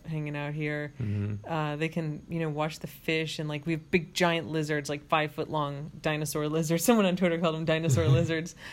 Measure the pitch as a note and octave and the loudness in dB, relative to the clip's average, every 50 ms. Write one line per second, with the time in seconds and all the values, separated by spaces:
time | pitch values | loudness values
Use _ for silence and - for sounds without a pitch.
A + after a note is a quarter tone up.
0 | - D#3+ D#3 D#3 D3+ D3 D3 D3 C#3+ D3 D3+ D#3 D3+ D3+ D3+ D3 D3 C#3+ C#3 C3 | -8 -6 -4 -4 -4 -4 -4 -4 -4 -4 -4 -2 -2 -2 -2 -4 -6 -6 -6 -6
1 | A#2 G#2+ G2+ G2+ G2+ G#2 G#2 G2+ - - E3 D#3 D3+ D3 D3 D3 D#3+ D#3+ D#3 F3 | -4 -2 -2 -2 -2 -2 -4 -6 -6 -4 -2 -2 -2 -2 -2 -2 -4 -2 -2 -4
2 | D#3+ D3+ D3 - - - E3+ E3 E3 D#3 D3 D3 D3+ D#3 D#3 - - D#3+ - - | -4 -4 -6 -8 -8 -6 -4 -2 -2 -2 -2 -2 -2 -4 -4 -8 -12 -12 -12 -6
3 | - - D#3+ D#3+ D#3+ D#3 - - D#3 D3+ D3+ D3 D3 E3 E3 D#3 D#3+ - - F3+ | -2 -2 0 0 0 -2 -4 -6 -4 -4 -6 -4 -2 -2 -4 -4 0 0 0 0
4 | D#3 - - - F3+ E3+ E3 E3 D#3 - D#3 D#3+ D3+ D3 D3+ D3 C#3+ - C#3+ C#3 | 0 -2 0 2 2 4 2 0 -2 -2 -2 -2 0 0 -2 -2 -2 -4 -6 -6
5 | - - E3+ D#3 D3+ D3 - - D3+ - D3 D3+ D3 C#3+ C#3+ C#3 D3+ D3+ - D#3 | -2 0 2 2 2 0 -2 -6 -4 -2 -2 -2 -2 -2 -4 -6 -10 -10 -10 -4
6 | - D#3+ D3+ D3+ D#3 D3+ - D#3 D3+ D3+ D3+ D#3+ E3 D3+ E3 E3+ - - A#3+ A3 | -2 -2 0 0 -2 -2 -2 -2 -2 0 0 0 2 2 0 4 4 6 6 6
7 | G3 F3+ F3+ F3+ F#3+ F3 E3 E3 F3 E3 D#3 D#3+ E3 D#3 D#3+ D#3+ E3 E3 B2+ A2 | 6 4 4 2 2 2 2 2 0 0 0 0 0 2 2 2 4 4 4 4
8 | E3 - C3+ E3 E3+ D#3+ E3 D#3+ E3 E3+ - - - - | 6 6 6 6 4 2 0 -2 -4 -6 -10 -14 -16 -12